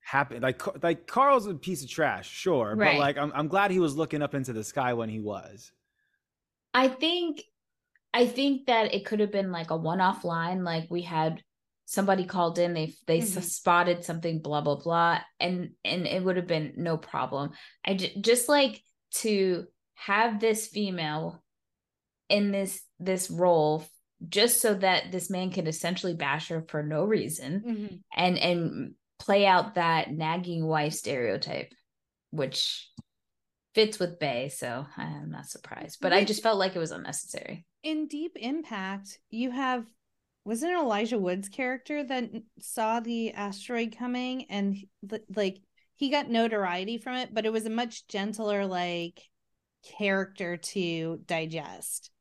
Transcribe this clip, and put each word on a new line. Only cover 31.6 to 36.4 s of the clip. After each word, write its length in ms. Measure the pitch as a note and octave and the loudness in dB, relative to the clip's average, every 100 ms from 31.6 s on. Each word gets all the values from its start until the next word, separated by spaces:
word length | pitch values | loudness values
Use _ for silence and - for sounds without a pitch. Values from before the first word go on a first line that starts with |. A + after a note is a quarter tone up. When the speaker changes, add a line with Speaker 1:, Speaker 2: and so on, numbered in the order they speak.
| - _ _ _ _ _ _ | -8 _ _ _ _ _ _
Speaker 2:
which 560 | D#3 C3+ - - - - - - _ _ _ _ _ _ | -4 -4 -2 -4 -4 -10 -20 -20 _ _ _ _ _ _
fits 240 | - G#3+ G#3+ | 2 2 2
with 220 | F3 - | -4 -2
Bay, 280 | D3+ B2 C3+ | -2 -2 -4
so 360 | - B2+ A#2+ C#3+ - | -6 -6 -6 -8 -10
I'm 360 | D#3+ D3+ D3+ | -10 -8 -10
not 160 | D3+ C#3+ | -12 -12
surprised. 500 | - - - - - | -16 -14 -14 -14 -4
But 120 | F3+ | 2
I 60 | F3+ | 4
Speaker 3:
Which 80 | G3+ | 4
Speaker 2:
just 160 | G#3+ | 2